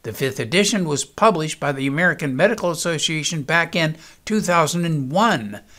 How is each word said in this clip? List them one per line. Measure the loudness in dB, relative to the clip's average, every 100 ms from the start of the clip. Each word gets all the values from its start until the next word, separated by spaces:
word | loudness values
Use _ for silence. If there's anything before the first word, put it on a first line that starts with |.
The | -10
fifth | -4 -4 -2
edition | -2 0 2 0 0
was | -2 -4
published | 2 2 2 -4 -4
by | -4
the | -2 -2
American | 2 0 0 -4 2
Medical | 2 2 -2
Association | -2 -4 -2 -2 -2 -4 -4
back | 0 0 2 0
in | 0 -2 -14 -18 -2
two | -2
thousand | 2 2 2 0 0
and | -2 0
one | 2 2 2 -4 -12 -16